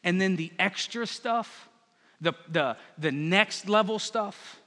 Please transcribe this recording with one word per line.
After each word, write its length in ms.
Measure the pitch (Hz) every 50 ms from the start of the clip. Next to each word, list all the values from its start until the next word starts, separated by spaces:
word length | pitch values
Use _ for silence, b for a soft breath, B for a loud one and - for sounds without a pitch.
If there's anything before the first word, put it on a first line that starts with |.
| -
And 180 | 180 175 185
then 140 | 190 190 185
the 160 | 160 165 170 - -
extra 480 | 170 196 190 - - - - 233 233 -
stuff, 600 | - - - 240 233 233 214 - - - - - _ _ _ _ b b b b b b
the, 120 | 156 170 - - - -
the, 300 | 160 165 147 131 113 - B B B -
the 120 | 156 160
next 560 | 135 143 151 160 180 196 214 - - - - 185
level 300 | 208 214 214 190 220 214
stuff 600 | - - - 233 208 202 190 - - - - - _